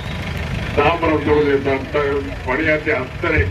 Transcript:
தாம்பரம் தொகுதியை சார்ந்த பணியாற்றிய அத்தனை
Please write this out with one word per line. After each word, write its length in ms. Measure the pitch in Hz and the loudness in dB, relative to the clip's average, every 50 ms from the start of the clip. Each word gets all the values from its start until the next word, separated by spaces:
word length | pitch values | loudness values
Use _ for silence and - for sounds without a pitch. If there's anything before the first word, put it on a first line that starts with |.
| - - - - - - - - - - - - - - - - | -8 -8 -6 -6 -6 -6 -6 -6 -4 -4 -4 -4 -4 -2 0 2
தாம்பரம் 480 | 143 - - - - 160 156 151 143 151 | 2 4 2 2 2 2 2 2 2 4
தொகுதியை 280 | 147 147 147 143 139 135 131 | 4 4 4 4 2 2 2
சார்ந்த 320 | 139 135 135 131 - 147 147 143 139 143 143 135 139 135 - - | 2 0 -2 -2 -2 -2 0 0 2 0 -2 -2 -4 -8 -8 -4
பணியாற்றிய 540 | 160 156 156 160 160 156 156 156 156 151 127 127 | -4 -2 0 2 2 2 0 2 0 -2 -2 -2
அத்தனை 380 | - - - - 165 156 151 - - | -6 -8 -6 -4 0 0 2 0 0